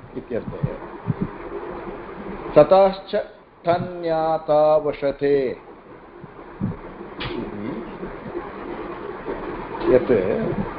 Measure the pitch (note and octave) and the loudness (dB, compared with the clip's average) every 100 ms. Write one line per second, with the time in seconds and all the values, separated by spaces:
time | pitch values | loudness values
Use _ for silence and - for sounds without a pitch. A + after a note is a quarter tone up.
0 | - C3 - A2+ - - - - - - | -8 -12 -6 -6 -4 -4 -4 -4 -10 -12
1 | - - - - - - - - - - | -6 -4 -4 -6 -10 -10 -10 -10 -10 -12
2 | - - - - - - - F#3+ G3 F#3+ | -12 -12 -12 -10 4 6 10 10 8 4
3 | - G#3 - - - - E3+ F3 F3+ F3 | -4 -4 -4 -12 -20 -8 0 0 0 -4
4 | E3+ D#3+ D#3+ D#3+ - D3+ D3+ D#3 D3 - | -2 0 2 0 4 6 8 6 4 0
5 | C#3 C#3 C#3+ C#3+ C3 G2 - - - - | -2 2 4 4 2 -2 -12 -18 -18 -20
6 | - - - - - - - - - - | -18 -18 -18 -16 -16 -6 -6 -6 -12 -14
7 | - - - - - - A3 D#4+ F4 - | -14 -10 -8 -6 -6 -6 -8 -8 -10 -10
8 | F#3 - - - - - - - - - | -10 -10 -8 -8 -8 -10 -10 -10 -10 -10
9 | - - D3 B2 - - - - - B2+ | -10 -10 -8 -8 -6 -8 -8 -4 4 4
10 | - A2+ F#2 A2 - - - | 6 2 4 0 0 -2 -4